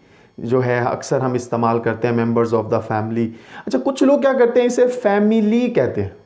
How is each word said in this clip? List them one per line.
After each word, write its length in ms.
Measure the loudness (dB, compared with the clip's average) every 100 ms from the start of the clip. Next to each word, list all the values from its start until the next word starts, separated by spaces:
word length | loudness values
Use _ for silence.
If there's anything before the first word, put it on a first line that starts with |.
| _ _ _ -12
जो 220 | -2 0
है 240 | 2 0 0
अक्सर 340 | -2 -2 -2
हम 160 | 0 -2
इस्तेमाल 420 | -4 -2 0 0
करते 300 | 0 -2 -2
हैं, 60 |
members 380 | 0 0 0 0
of 140 | 0 0
the 80 | -2
family। 460 | -2 -4 -4 -4 -4 -6 -18 -18 -6
अच्छा, 120 | -4
कुछ 240 | -2 0
लोग 180 | 2 4
क्या 120 | 2
करते 280 | 2 2 2
हैं, 60 | 2
इसे 200 | 2 0
फैमिली 840 | 2 0 2 2 2 2 2 0
कहते 320 | 0 -2 -2
हैं, 120 | -6 -8